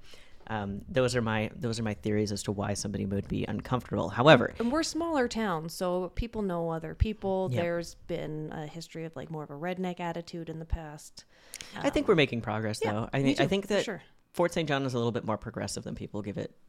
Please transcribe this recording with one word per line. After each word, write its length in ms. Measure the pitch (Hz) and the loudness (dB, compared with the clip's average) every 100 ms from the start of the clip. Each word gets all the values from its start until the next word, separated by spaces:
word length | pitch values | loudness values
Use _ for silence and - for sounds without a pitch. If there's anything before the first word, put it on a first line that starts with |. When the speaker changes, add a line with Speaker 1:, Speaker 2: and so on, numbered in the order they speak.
| - - - - - | -16 -18 -18 -18 -6
Speaker 1:
Um, 300 | 110 101 98 - | -4 -2 -4 -2
those 260 | 135 127 | 2 4
are 60 | 123 | 4
my, 300 | 113 110 107 - | 2 2 0 -2
those 220 | 120 113 | -4 0
are 40 | |
my 100 | 113 | -2
theories 400 | 101 110 107 107 | -2 2 2 2
as 100 | 101 | 0
to 80 | - | -2
why 200 | 101 101 | -2 -2
somebody 320 | 101 104 101 | -2 -2 -2
would 240 | 101 98 - | 0 -2 0
be 160 | 104 | -2
uncomfortable. 640 | - 104 - 123 - 101 87 | -2 -4 0 -2 0 -2 0
However, 460 | 104 135 143 107 - | 6 10 10 8 0
Speaker 2:
And 140 | 233 | 0
we're 100 | 294 | 2
smaller 460 | 320 311 339 302 240 | 0 -2 0 2 0
towns, 460 | 220 214 165 160 | 0 0 -2 -4
so 360 | - 185 180 180 | -4 -2 0 -2
people 260 | - 233 220 | -4 -4 -2
know 300 | 202 175 165 | -2 0 0
other 240 | 165 160 | -2 -6
people. 560 | 160 220 214 196 190 185 | 0 0 0 0 0 0
Speaker 1:
Yeah. 80 | 123 | 0
Speaker 2:
There's 360 | 170 170 170 - - | 0 -2 -4 -12 -8
been 440 | 165 151 156 156 | -6 -4 -6 -6
a 160 | - 151 | -8 -8
history 380 | 165 165 165 | -10 -12 -10
of, 100 | 160 | -10
like, 160 | 156 160 | -10 -10
more 120 | 156 | -8
of 80 | 147 | -8
a 40 | 143 | -6
redneck 420 | 170 185 185 175 | -6 -2 -4 -2
attitude 480 | 175 170 170 175 165 | -4 -4 -6 -10 -8
in 100 | 160 | -8
the 60 | |
past. 600 | 165 - 156 151 - - - - - - - - | -4 -6 -6 -14 -16 -20 -20 -20 -18 -16 -12 -4
Speaker 1:
I 140 | 285 | 0
think 140 | 302 | 0
Speaker 2:
Um, 40 | 277 | 4
Speaker 1:
we're 60 | |
making 260 | 185 139 117 | 6 6 2
progress, 400 | 110 107 110 107 | -2 0 0 0
Speaker 2:
yeah, 100 | - | 0
Speaker 1:
though. 160 | 104 117 | 0 0
I 60 | 131 | 2
Speaker 2:
me 60 | |
Speaker 1:
mean, 120 | 135 285 | 4 4
I 40 | |
Speaker 2:
too, 60 | - | 4
Speaker 1:
think 180 | 190 196 | 2 2
Speaker 2:
for 80 | |
Speaker 1:
that 100 | 202 | 0
Speaker 2:
sure. 180 | - 175 - _ _ | 0 -6 -10 _ _
Speaker 1:
Fort 220 | - 175 | 0 2
Saint 120 | 175 156 | 2 0
John 180 | 139 135 | 2 2
is 80 | |
a 20 | 123 | 2
little 160 | 117 | 2
bit 120 | 113 - | 0 -2
more 100 | 107 | -2
progressive 480 | - - 104 - | -2 -6 -4 -6
than 100 | - | -6
people 280 | - 104 101 | -8 -6 -6
give 160 | 104 98 | -4 -4
it 160 | - - | -6 -10